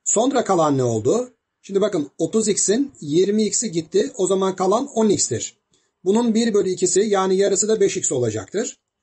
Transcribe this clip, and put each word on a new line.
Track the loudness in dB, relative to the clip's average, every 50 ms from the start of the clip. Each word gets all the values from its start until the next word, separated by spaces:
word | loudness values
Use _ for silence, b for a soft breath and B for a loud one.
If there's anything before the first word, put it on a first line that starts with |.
| -6
Sonra | -4 0 0 0 0 0 0 0
kalan | 0 2 2 2 2 2 2
ne | 0
oldu? | 0 0 0 0 0 0 0 -2 -6 _ _ _ _ _ _ -10
Şimdi | -4 -2 0
bakın | 0 0 -2 -2 -6 -6 _ -6
otuz | -4 -2 0 0 0 0
x'in | 0 0 0 0 0 0 0 -4 -6 -12
yirmi | -8 -2 0 2 2 2 2 0 0
x'i | 0 0 -2 -4 -4
gitti. | -4 -6 -6 -2 0 0 0 0 -2
O | -4 -2
zaman | 0 0 0 0 -2 -2
kalan | -2 0 0 0 0 -2
on | -2 -2 0 2 2
x'tir. | 2 2 0 -2 -4 -6 -8 -8 -14 _ _ _ _ _ _ _ _ _ -2
Bunun | 0 2 2 2 2 2
bir | 2 2 2 2
bölü | 0 0 0
ikisi | -2 0 0 0 2 2
yani | 2 2 2 0 2 2 2
yarısı | 2 2 2 2 0 0 0
da | 2 2
beş | 2 0 0
x | -2 -4 -2 -2
olacaktır. | 0 -2 -2 -2 -4 -6 -6 -6 -6 -6 -6 -8 _ _ _ _ _